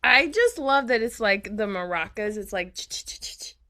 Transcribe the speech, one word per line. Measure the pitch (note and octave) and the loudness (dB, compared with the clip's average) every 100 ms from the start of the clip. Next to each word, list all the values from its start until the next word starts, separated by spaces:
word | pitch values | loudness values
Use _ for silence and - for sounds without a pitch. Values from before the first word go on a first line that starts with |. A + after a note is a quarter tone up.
I | - B3 D#4+ | 6 6 4
just | D#4+ A#4+ A#4+ | 4 2 2
love | C4+ C#4 B3 | 2 2 4
that | A#3+ | 0
it's | A3+ - | 0 0
like | A3 G3 A#3+ G#3+ | 0 0 -2 -4
the | G#3 | -2
maracas. | F#3+ F3+ E3+ D#3+ - G#3 G#3+ | -2 -4 -4 -4 -4 -4 -4
It's | G3+ | -6
like, | F#3+ F3+ | -6 -6
ch-ch-ch-ch-ch-ch. | - - - - - - - - _ | -10 -12 -12 -12 -14 -14 -14 -18 _